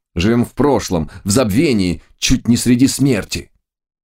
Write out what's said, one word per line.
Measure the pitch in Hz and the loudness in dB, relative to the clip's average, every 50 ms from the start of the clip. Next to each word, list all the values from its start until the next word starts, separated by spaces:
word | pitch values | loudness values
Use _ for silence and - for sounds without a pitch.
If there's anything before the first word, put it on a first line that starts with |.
| _ _ - | _ _ -6
живём | 87 85 110 120 123 110 | -2 0 0 2 0 -2
в | - - | -2 -2
прошлом, | - 131 147 131 101 - - 95 82 76 - - - - | -2 0 0 0 0 -2 -2 -4 -4 -4 -6 -10 -12 -4
в | 98 | -2
забвении, | 101 135 127 104 92 131 170 151 120 101 92 90 82 - - _ _ - | 0 0 0 2 0 0 2 2 2 0 0 -2 -2 -6 -10 _ _ -6
чуть | - - 131 - - | -2 0 0 0 2
не | 113 120 | 0 0
среди | 113 - 117 127 120 135 | 0 2 2 2 4 2
смерти. | 123 - - 135 143 120 95 - - - - - _ _ _ _ _ _ _ _ _ _ _ _ | 0 2 0 0 0 0 -2 -4 -6 -10 -12 -12 _ _ _ _ _ _ _ _ _ _ _ _